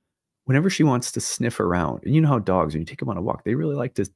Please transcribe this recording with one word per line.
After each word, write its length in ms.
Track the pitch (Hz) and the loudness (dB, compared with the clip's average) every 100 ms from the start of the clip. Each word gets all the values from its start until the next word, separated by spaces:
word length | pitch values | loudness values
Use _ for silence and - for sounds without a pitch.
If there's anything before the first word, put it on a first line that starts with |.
| _ _ _ _ - | _ _ _ _ 0
whenever 240 | 135 185 | 2 2
she 140 | 190 | 2
wants 280 | 151 123 - | 2 2 -2
to 80 | - | -6
sniff 380 | - - 117 - | -6 -4 -2 0
around, 440 | 95 87 76 58 - | 0 2 0 -2 0
and 100 | 147 | 2
you 60 | |
know 80 | 156 | 4
how 100 | 127 | 2
dogs, 340 | 95 92 80 78 | 2 2 2 -2
when 60 | |
you 40 | 80 | -6
take 160 | - | -6
'em 80 | 123 | -6
on 80 | 92 | -4
a 40 | |
walk, 200 | 101 - - | -4 -4 -4
they 100 | 127 | -2
really 200 | 160 143 | -2 -4
like 200 | 123 - | -4 -4
to 140 | 101 | -6